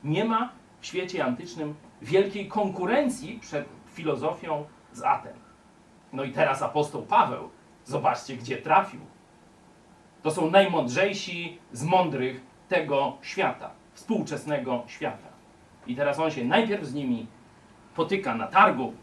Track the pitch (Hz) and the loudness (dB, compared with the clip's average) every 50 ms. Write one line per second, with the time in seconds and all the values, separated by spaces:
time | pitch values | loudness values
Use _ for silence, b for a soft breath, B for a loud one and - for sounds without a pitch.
0 | - 143 156 190 220 226 226 226 247 247 - - - - - - - - - 185 | -2 0 0 0 2 0 0 0 -2 -4 -8 -18 -20 -20 -20 -18 -16 -6 -6 -6
1 | 185 180 180 165 143 127 123 - 175 - - 165 151 147 151 - - - - - | -6 -4 -4 -2 -2 -2 -2 -4 -8 -12 -8 -8 -8 -8 -8 -12 -16 -20 -20 -18
2 | - 113 165 190 202 202 208 202 196 - - 220 208 190 185 180 180 190 233 285 | -6 2 4 4 4 4 -2 -6 -8 -4 -2 -2 0 0 -2 -2 0 2 2 2
3 | 285 247 - - - - 247 240 - - - 143 - - - - - - - - | 2 2 -2 -4 -10 -12 -12 -14 -12 -6 -6 -6 -6 -6 -16 -20 -20 -20 -18 -4
4 | 160 151 139 123 139 156 170 - - 165 156 147 147 - - - - - - 117 | -2 -2 -2 0 -2 -4 -4 -4 -6 -6 -4 -4 -6 -10 -16 -20 -20 -20 -14 -4
5 | - - - - - - - - - - - _ _ - _ _ - - - - | 0 0 0 0 -2 -12 -18 -18 -20 -20 -20 _ _ -20 _ _ -20 -20 -20 -20
6 | - - - 135 139 131 110 - 127 123 - - 143 - - 151 147 - - - | -20 -12 -8 -6 -6 -4 2 2 2 4 4 0 -2 0 2 0 0 0 -2 -10
7 | - - - - - - - 180 - - - - - - - - - - 139 143 | -4 4 6 6 6 4 0 -8 -10 -14 -16 -20 -20 -20 -20 -20 -12 -6 -6 0
8 | - 160 151 - - - 131 117 117 - 131 113 - 160 160 190 202 - - - | 2 2 0 0 -6 -10 -12 -10 -6 -6 -8 -6 0 4 4 4 4 2 -8 -16
9 | - - - - - _ - - - - - - - - - - - - - - | -18 -20 -20 -20 -20 _ -20 -20 -20 -20 -20 -20 -20 -20 -20 -20 -20 -20 -20 -20
10 | - - _ - - 156 151 180 160 160 175 196 196 190 180 160 135 120 123 170 | -20 -20 _ -6 -4 -4 -2 0 0 6 8 6 6 8 4 0 0 0 2 2
11 | 196 202 202 - - 185 175 170 170 165 - - - - 127 120 147 165 185 185 | 2 2 0 -4 -8 -8 -8 -8 -8 -10 -12 -14 -20 -16 -10 -6 0 4 4 4
12 | 180 156 139 131 127 131 127 - - - - - - - 185 170 156 147 143 135 | 4 4 0 -2 -2 -2 -4 -6 -16 -20 -20 -20 -6 0 0 0 2 2 2 2
13 | - - - - - - - 190 185 - - - - - - - - - _ - | 2 0 -4 -8 -14 -8 -2 -2 0 -2 -2 -4 -12 -16 -16 -18 -20 -20 _ -20
14 | - - 226 - - - 147 131 - 151 147 139 123 131 123 120 120 - - - | -4 -2 -2 -2 0 -4 -6 -8 -4 -2 -2 -2 0 -2 -4 -4 -4 -10 -10 -6
15 | 151 - - - - - - - - - - - - - - - - 120 123 131 | -6 -6 -6 -8 -18 -20 -20 -20 -20 -20 -20 -20 -20 -20 -20 -18 -8 -8 -2 0
16 | 143 147 139 147 160 160 - 135 120 127 185 208 226 214 202 - 156 139 127 147 | 0 0 0 0 0 -2 0 -2 0 4 4 4 4 4 -2 -4 -4 -6 -6 -4
17 | 139 127 120 110 107 - - - - - - - - - - - - - - - | -2 -2 -2 -2 -4 -12 -16 -20 -20 -20 -20 -20 -20 -20 -20 -20 -20 -12 -2 -2
18 | 160 160 196 196 - - 233 226 202 - - 190 208 190 147 123 127 - - - | 0 0 0 -2 0 -2 -4 -4 -4 2 6 8 8 8 6 2 -4 -6 -6 -12